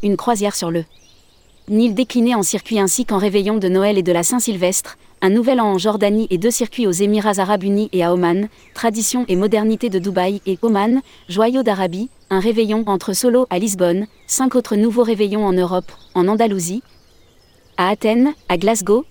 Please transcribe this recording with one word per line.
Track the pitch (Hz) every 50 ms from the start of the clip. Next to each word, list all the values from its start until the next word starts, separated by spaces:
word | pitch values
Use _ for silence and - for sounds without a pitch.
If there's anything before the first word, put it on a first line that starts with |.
| -
une | 208 202 180
croisière | - - 240 208 202 202 196
sur | - - 170
le | 165 170 160 _ - - _ _ - _ _ _ _ _ _ _ _ _ _ -
Nil | 208 214 233 247 202
déclinée | 202 254 - - 247 226 240 247
en | 403 381
circuit | - - 196 - - 226 214
ainsi | 196 190 - - 247
qu'en | - 220 190
réveillon | 190 208 185 208 196 202 214 220
de | 190 185
Noël | 180 190 196 208 208 196
et | 175
de | 175 175
la | 170 170
Saint-Sylvestre, | - 247 247 226 - 214 180 180 180 185 - - - - _ _ - - _
un | - 185
nouvel | 196 233 233 247 269 247
an | 226 208 196
en |
Jordanie | 185 175 220 208 214 208 202 208 214 220 -
et | 185 170
deux | 175 240 233
circuits | - 240 220 - - 240
aux | 196 175
Émirats | 170 202 202 208 214 202 214 202 196
Arabes | 190 180 208 202 180
Unis | 196 202 202 214 202 -
et | 185 170
à | 170 175
Oman, | 180 180 170 170 185 208 214 - - - - _
tradition | - - 233 208 226 220 - - 247 247 -
et | 185
modernité | 180 196 214 220 214 208 214 220 - - 240
de | 190 190
Dubaï | 170 202 185 185 180 190 202 202 _
et | 196 190 180 -
Oman, | 233 220 196 202 220 247 262 262 - - - - -
joyau | 170 190 220 233 247 269 262
d'Arabie, | 220 202 190 196 180 165 185 220 262 _ _ _ _
un | 196 190
réveillon | 185 226 226 220 226 208 214 220 226
entre | 208 196 185 - - 190
Solo | - - 247 233 247 254 -
à | - 180
Lisbonne, | 202 226 196 185 180 175 170 185 208 - _ _ -
cinq | - - - 262 262 -
autres | 254 233 - 220
nouveaux | 208 214 233 214 233 240
réveillons | 220 233 202 214 202 196 214 214
en | 202 185
Europe, | 185 180 170 185 185 185 - - - - - -
en | 190 175
Andalousie, | 190 214 214 233 226 202 190 170 170 185 233 - _ _ _ _ _ _ _ _ _ _ _ _ _ _ _ _ _ _
à | - 180 180
Athènes, | 214 - - 220 214 240 254 294 294 - _ -
à | 180
Glasgow | 180 - 202 226 214 185 185 202 240 302 -